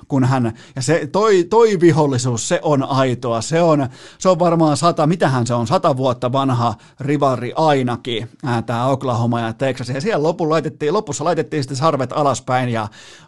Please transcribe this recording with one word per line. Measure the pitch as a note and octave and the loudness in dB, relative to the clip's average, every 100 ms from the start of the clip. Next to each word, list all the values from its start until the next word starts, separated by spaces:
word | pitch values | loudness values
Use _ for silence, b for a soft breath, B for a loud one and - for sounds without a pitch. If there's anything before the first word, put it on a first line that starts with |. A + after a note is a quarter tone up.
| - | -4
kun | C#3 | 0
hän, | B2+ C3 A#2 G#2+ B - | 2 2 0 -4 B -8
ja | |
se, | B2+ D#3+ D3+ | -2 0 0
toi, | F#3 A3 F#3+ E3+ | 0 4 4 4
toi | G#3+ A3+ G3 | 4 4 4
vihollisuus, | E3+ D#3+ D3 B2+ B2+ A#2 - | 4 4 2 0 -2 -2 -2
se | F3 | -2
on | D#3+ C#3+ | 0 0
aitoa, | C3+ C3+ C3+ B2 B2 A#2 | 0 0 0 -2 -2 -4
se | A2 D#3+ | -2 2
on, | E3+ D3+ C3 B B - | 2 2 0 B B -2
se | F#3+ | 0
on | F3+ | 2
varmaan | F3 E3 D#3 C#3+ | 2 4 2 2
sata, | E3+ E3+ D3+ | 0 2 0
mitähän | F3 D3+ B2+ A#2+ | 2 0 0 0
se | |
on, | A#2+ A#2 | -2 0
sata | F#3 E3+ C3 | 0 0 0
vuotta | C3+ B2 B2+ | 0 -2 -2
vanha | C3+ C#3 B2 A#2+ A2 B - | -2 0 0 -2 -4 B -10
rivalri | B2 D3 C#3 B2 A#2 C#3 | -4 0 0 0 -4 0
ainakin, | D#3 C#3+ B2 A#2 B2+ A2+ A#2 - B2 | 2 2 0 -4 -6 -6 -8 -10 -4
äh, | A#2 | -4
tää | A2+ A#2 C3 | -4 -4 -2
Oklahoma | C3 C3 A2+ A#2 A#2 | -2 -2 -2 0 -2
ja | A2+ | -4
Texas, | A2 C3+ B2 A#2+ | -4 -4 -4 -8
ja | C3 | -6
siellä | F#3 F#3+ | -4 0
lopu | D3+ F3 D#3+ | 0 0 0
laitettiin, | D#3+ D3 - D3+ | -2 -2 -4 -2
lopussa | G3+ G#3+ C3 | -2 -4 -4
laitettiin | D3+ E3 C#3 D3+ | -2 -2 -2 -4
sitten | C3 C#3 | -4 -2
sarvet | D#3+ C#3+ B2+ | 0 0 -2
alaspäin, | - C#3+ B2 - B2+ B2+ | -2 0 -2 -2 -2 0
ja | A2+ G#2 B B B | -2 -4 B B B